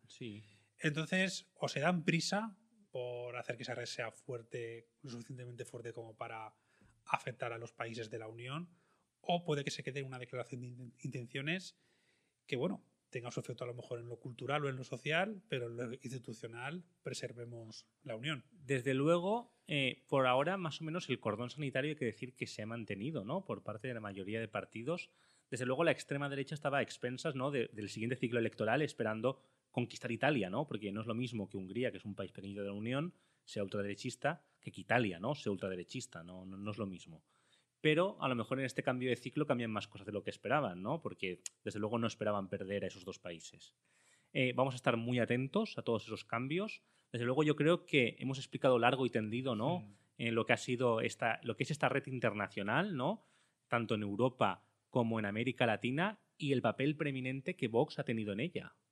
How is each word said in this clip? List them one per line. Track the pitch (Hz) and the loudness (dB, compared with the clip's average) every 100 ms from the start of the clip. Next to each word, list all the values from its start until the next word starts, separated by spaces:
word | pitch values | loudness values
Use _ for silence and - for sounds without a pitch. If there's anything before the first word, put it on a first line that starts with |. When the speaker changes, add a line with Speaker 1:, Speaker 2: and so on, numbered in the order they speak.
| _ | _
Speaker 1:
Sí. | - 123 104 107 _ _ _ | -12 -12 -12 -16 _ _ _
Speaker 2:
Entonces, | 160 147 156 185 190 180 - | 0 0 0 2 2 -2 -10
o | _ 143 | _ -4
se | - | 2
dan | 147 180 | 2 2
prisa | 151 165 - 196 220 196 _ _ _ | 4 2 2 -2 -2 -10 _ _ _
por | 131 123 120 123 120 | -6 -4 -4 -6 -8
hacer | - 117 | -6 -6
que | |
esa | 127 | -4
red | 120 117 | -6 -6
sea | - 113 | -4 -6
fuerte, | - - 123 113 123 117 117 113 _ | -8 -10 -8 -6 -6 -6 -8 -16 _
lo | 139 | -12
suficientemente | 120 117 127 123 120 | -10 -10 -12 -12 -10
fuerte | 120 123 117 | -10 -8 -10
como | 113 113 110 | -10 -12 -10
para | 117 113 110 _ _ _ - _ | -10 -8 -12 _ _ _ -20 _
afectar | - - - 123 123 | -4 -4 -4 -6 -6
a | 117 | -6
los | 117 | -10
países | - 117 117 110 | -8 -6 -6 -6
de | 113 | -8
la | 110 | -10
Unión, | 113 123 147 175 _ _ _ _ _ | -10 -8 -8 -10 _ _ _ _ _
o | - 175 | 0 0
puede | 175 147 | 4 0
que | 139 | 0
se | - | -4
quede | 139 131 | -6 -6
una | 135 127 | -6 -8
declaración | 123 127 117 127 | -8 -6 -6 -6
de | 123 | -8
inten-, | 123 123 - | -10 -14 -8
intenciones | 143 127 117 139 143 180 - - _ _ _ _ _ _ - | -6 -6 -6 -4 -2 -2 -4 -16 _ _ _ _ _ _ -4
que, | 127 | 0
bueno, | 156 196 - _ _ | 0 -2 -8 _ _
tenga | 127 120 | -8 -6
su | 117 | -6
efecto | - 123 | -6 -6
a | 123 | -6
lo | |
mejor | 120 - 120 | -8 -8 -8
en | 117 | -8
lo | 117 | -10
cultural | - 117 123 147 | -10 -10 -2 0
o | 143 | 0
en | 131 | -4
lo | |
social, | 127 127 - 160 196 208 - | -6 -6 0 2 2 -2 -4
pero | 135 120 | -4 -4
en | 117 | -4
lo | 120 | -6
institucional | 123 127 127 127 113 117 117 127 175 175 _ | -6 -8 -8 -10 -10 -10 -8 -8 -8 -12 _
preservemos | - 123 123 117 117 117 113 110 - _ | -8 -6 -8 -8 -10 -10 -12 -16 -20 _
la | - 113 | -8 -6
Unión. | 135 147 - | -4 -4 -6
Speaker 1:
Desde | - 135 135 120 | -20 -2 0 2
luego, | 131 143 170 180 226 240 _ - | 4 6 4 4 0 -2 _ -2
eh, | 147 135 - _ | 2 2 0 _
por | 143 127 | 4 6
ahora, | 127 147 190 | 6 4 2
más | 170 143 | -2 -4
o | |
menos, | 160 165 - | -4 -4 -2
el | 123 | 0
cordón | - 104 120 | 0 0 -2
sanitario | 135 143 127 143 | -4 -2 0 0
hay | 151 | 0
que | 123 | -2
decir | 107 123 | -2 -10
que | - 123 | -8 -8
se | - | -6
ha | 107 | -6
mantenido, | 117 107 98 117 156 | -6 -6 -4 -2 -4
¿no? | 98 170 | -2 -4
Por | 190 101 | -4 -8
parte | - 107 131 | -6 -8 -6
de | |
la | 120 | -6
mayoría | 107 98 95 110 | -6 -6 -4 -4
de | 113 | -2
partidos. | 104 95 110 117 175 - _ _ _ _ | -4 -4 -8 -4 -4 -6 _ _ _ _
Desde | 120 127 | -4 2
luego, | 131 | 6
la | 165 | 6
extrema | 139 - 143 143 | 4 2 -2 -2
derecha | 139 135 | -2 -4
estaba | 151 143 135 | -2 2 4
a | |
expensas, | 113 - 123 127 165 135 | 2 0 -4 -2 -2 0
¿no? | 131 | 0
de-, | 143 113 | 2 0
del | 107 101 | -2 -6
siguiente | - 110 123 | -2 -2 0
ciclo | 120 120 | 2 4
electoral, | 113 - 107 123 | 2 2 4 4
esperando | 151 - 110 110 120 123 _ _ _ | 2 0 0 2 0 0 _ _ _
conquistar | - 120 - 120 | -2 -2 -2 -4
Italia, | 117 135 151 92 | 2 4 4 2
¿no? | 101 151 | 0 -2
Porque | 104 104 | -2 -4
no | 101 | -4
es | 110 | -4
lo | |
mismo | 113 127 110 95 | -2 -2 -4 -4
que | 98 | -6
Hungría, | 92 98 123 | -6 -2 -2
que | 95 | -2
es | |
un | 104 98 | -10 -8
país | 95 | -8
pequeño | - 95 98 | -8 -10 -6
de | 98 | -6
la | |
Unión, | 101 110 131 170 - _ _ | -4 -2 -2 -4 -8 _ _
sea | - - | -10 -4
ultraderechista, | 98 104 101 101 131 - 139 165 _ _ | -2 -2 -4 -4 -6 -2 -2 -2 _ _
que, | - | -14
que | - | -12
Italia, | 95 117 113 85 | 4 6 6 0
¿no? | 104 151 | -2 0
Sea | - | 0
ultraderechista, | 95 98 92 85 131 - 87 | 0 -2 -4 -6 -8 -8 -12
no, | 85 92 | -12 -14
no, | 92 95 | -12 -8
no | 101 | -6
es | 104 | -4
lo | 101 | -4
mismo. | 90 - 80 _ _ _ _ _ _ | -6 -14 -18 _ _ _ _ _ _
Pero | 156 156 185 208 | 4 6 4 2
a | 139 | 0
lo | |
mejor | 123 110 131 | 0 0 0
en | 131 | 0
este | - | 0
cambio | - 127 127 | 2 2 2
de | 120 | 0
ciclo | 135 147 147 | 0 -2 2
cambian | 123 117 | 2 2
más | 107 95 | -2 -4
cosas | - 98 | -10 -4
de | |
lo | 104 | -4
que | - | -4
esperaban, | - 104 139 131 90 | -6 2 2 2 -2
¿no? | 95 160 | -2 -2
Porque, | 147 98 95 90 - _ | -4 -4 -4 -4 -10 _
desde | - 104 | -8 -2
luego, | 104 117 | 0 2
no | 113 | 0
esperaban | - 107 104 95 | 2 0 2 0
perder | 98 95 101 | -4 0 0
a | 92 | -2
esos | 98 | -6
dos | 92 92 | -12 -10
países. | 90 85 - - - _ _ _ _ _ _ | -10 -10 -12 -18 -20 _ _ _ _ _ _
Eh, | - 127 | 2 2
vamos | 123 135 | 4 2
a | 127 | 2
estar | - 117 | 2 2
muy | 117 123 | 2 2
atentos | 113 123 135 196 220 - | 4 2 2 0 0 -2
a | |
todos | - 110 | 0 0
esos | - 107 | 0 -10
cambios. | - 117 131 165 214 - _ _ _ | -4 -4 -2 -2 -4 -8 _ _ _
Desde | 123 | -2
luego, | 120 131 | 2 4
yo | 151 147 | 4 6
creo | 147 170 - | 6 4 6
que | 147 117 - | 6 6 2
hemos | 123 135 | -4 -4
explicado | - - 135 127 | -6 2 6 8
largo | 117 131 127 | 6 6 2
y | |
tendido, | 117 107 117 131 | 0 0 -2 0
¿no? | 110 123 175 104 - _ _ | 0 2 0 -2 -16 _ _
Speaker 2:
Sí. | 117 | 0
Speaker 1:
Eh, | |
lo | 113 | 2
que | 110 | 4
ha | 117 | 2
sido | - 123 123 113 | 2 2 2 4
esta, | 120 - 120 110 | 0 0 0 0
lo | - 110 | -2 -2
que | |
es | 139 | -2
esta | 151 127 | 2 2
red | 131 131 | 2 -2
internacional, | 127 117 104 98 - 101 123 202 160 | 0 0 0 -2 -2 0 2 0 0
¿no? | 131 220 _ _ _ _ _ | 0 -2 _ _ _ _ _
Tanto | 120 113 | 0 2
en | 110 | 0
Europa | 104 98 127 - 104 90 _ _ _ | 0 2 2 4 2 2 _ _ _
como | 131 117 113 | 2 2 2
en | 104 | 0
América | 107 120 123 | 0 0 2
Latina, | 123 104 117 135 190 214 _ _ | 4 4 2 0 0 -2 _ _
y | 147 | 2
el | 139 | 4
papel | - 208 139 151 | 4 2 0 2
preeminente | 156 135 127 135 135 | -2 -2 -4 -4 -4
que | 180 120 | -2 2
Vox | 113 147 - | 4 4 2
ha | |
tenido | 139 113 104 | -2 0 0
en | 101 | -2
ella, | 156 110 90 - _ | -2 -4 -10 -18 _